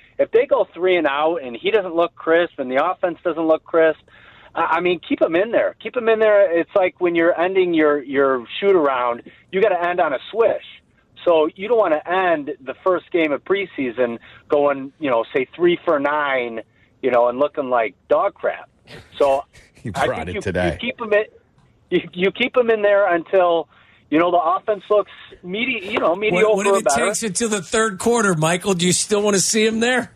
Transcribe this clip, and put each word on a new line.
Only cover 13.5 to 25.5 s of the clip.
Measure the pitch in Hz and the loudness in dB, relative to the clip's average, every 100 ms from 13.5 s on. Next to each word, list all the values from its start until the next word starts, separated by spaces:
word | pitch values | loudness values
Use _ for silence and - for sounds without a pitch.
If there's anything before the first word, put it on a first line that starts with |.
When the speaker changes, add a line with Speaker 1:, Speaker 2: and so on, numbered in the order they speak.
| 196 185 - 127 113 120 117 - - _ | -4 -4 -6 -6 -2 -4 -4 -16 -20 _
Speaker 1:
going, | 147 143 139 139 _ | 2 2 0 -8 _
you | 143 | -2
know, | 117 113 | -2 0
say | 147 127 - | -4 -4 0
three | 175 170 | 0 2
for | - 151 | 0 0
nine, | 143 151 143 135 120 113 - _ _ _ | 0 -2 -2 -2 -4 -8 -14 _ _ _
you | 131 | 0
know, | 120 120 | 2 2
and | 123 | 0
looking | 147 - 131 | -2 -2 -2
like | 123 110 - _ | -2 -2 -6 _
dog | 147 180 | 0 0
crap. | - 110 82 - _ _ - - - | -4 -6 -6 -14 _ _ -20 -20 -2
So | 143 135 - - | 0 0 -4 -20
Speaker 2:
<laughs> | _ _ | _ _
You | 117 101 | -10 -4
Speaker 1:
I | 147 | -4
Speaker 2:
brought | 104 | -4
Speaker 1:
think | 82 | -8
Speaker 2:
it | 87 | -6
Speaker 1:
you, | |
Speaker 2:
today. | 101 90 90 | -4 -2 -2
Speaker 1:
you | - | -4
keep | 240 - | -8 -8
him | 226 | -2
in, | 208 220 _ _ _ _ _ _ | 0 0 _ _ _ _ _ _
you, | 175 170 | -4 -4
you | 180 196 | -4 -4
keep | - 247 254 | -2 -2 0
him | 233 | 0
in | 220 | 2
there | 202 202 202 | 2 4 2
until, | 170 160 196 175 170 - _ _ _ _ | 0 0 2 2 0 -2 _ _ _ _
you | 151 | 0
know, | 175 | 2
the | 175 | 2
offense | 160 185 - 208 - | 2 -2 -2 -6 0
looks | 208 190 - - - | 0 0 -12 -20 -18
medi-, | 180 | -10